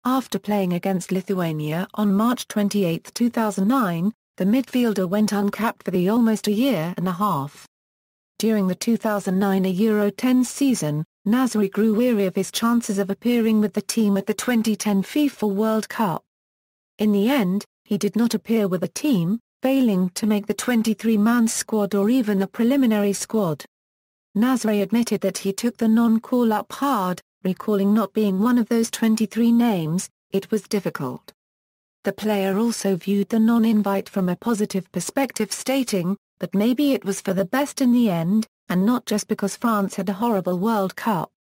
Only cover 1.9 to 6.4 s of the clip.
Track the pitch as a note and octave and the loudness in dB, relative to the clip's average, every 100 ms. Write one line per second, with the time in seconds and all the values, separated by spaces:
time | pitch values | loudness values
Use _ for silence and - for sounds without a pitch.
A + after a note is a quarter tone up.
1.9 | - G#3 G3 A3+ - - - G3+ G#3 F3+ | -2 0 2 2 -2 -4 -2 0 0 0
2.9 | E3 - - A#3+ A#3 A3 G3 G3 C4+ G#3 | -2 -8 -4 -2 0 -2 0 0 2 0
3.9 | E3 F#3+ - _ - F#3+ B3 B3 B3+ A#3+ | -2 -4 -6 _ -4 0 2 0 0 0
4.9 | G3+ F#3 G3+ G#3+ G3+ G3+ - G#3+ - - | 0 0 0 0 0 -2 -2 -6 -4 -4
5.9 | F3+ F3+ A3+ A3+ G#3+ | 0 2 2 2 2